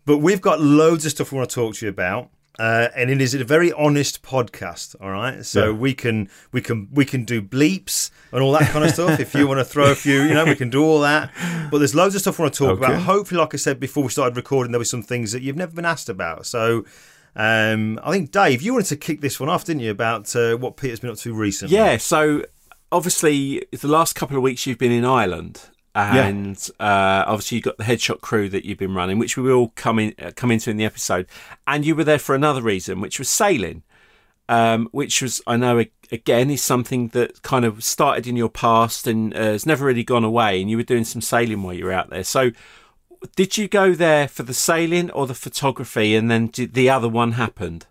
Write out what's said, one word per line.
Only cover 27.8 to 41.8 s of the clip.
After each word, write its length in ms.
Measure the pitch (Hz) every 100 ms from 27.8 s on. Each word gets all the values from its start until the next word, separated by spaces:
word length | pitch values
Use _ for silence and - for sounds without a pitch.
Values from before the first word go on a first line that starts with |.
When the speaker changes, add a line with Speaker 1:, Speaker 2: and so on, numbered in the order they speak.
Speaker 3:
headshot 380 | 107 117 - -
crew 260 | - 113 101
that 160 | 98
you've 140 | - 101
been 180 | 95 95
running, 240 | 90 104
which 160 | - -
we 80 |
will 300 | 127 127 117 -
come 240 | - 113
in, 140 | 107 -
uh, 140 | 87
come 160 | - 123
into 200 | 113 120
in 80 | 107
the 80 | 110
episode. 400 | - - 92 92 - - - -
And 180 | 147 147
you 80 |
were 120 | 151 151
there 140 | 147
for 160 | - 135
another 260 | 151 131
reason, 400 | 113 95 95 92
which 180 | 101 -
was 100 | 131
sailing, 540 | - 208 151 85 82 - _ _ _ _ _ -
um, 400 | 117 113 113 117
which 280 | 139 143 -
was, 200 | 131 - -
I 120 | 117
know, 220 | 123 117
a-, 120 | 113 _ -
again, 360 | 117 - 117 135
is 140 | 139
something 460 | - 127 120 127 117
that 320 | 123 117 -
kind 240 | - 131 117
of 180 | 107
started 440 | - - 147 - 120
in 100 | 123
your 120 | 113
past 580 | - 120 113 113 - 123
and, 260 | 110 110
uh, 60 | 90
has 260 | 110 107 160
never 200 | 143 139
really 200 | 120 113
gone 180 | 120
away. 380 | 110 117 110 92
And 80 | 98
you 80 | 113
were 60 |
doing 200 | 120 123
some 180 | 110 120
sailing 420 | - 120 117 104
while 100 | 95
you 100 | 90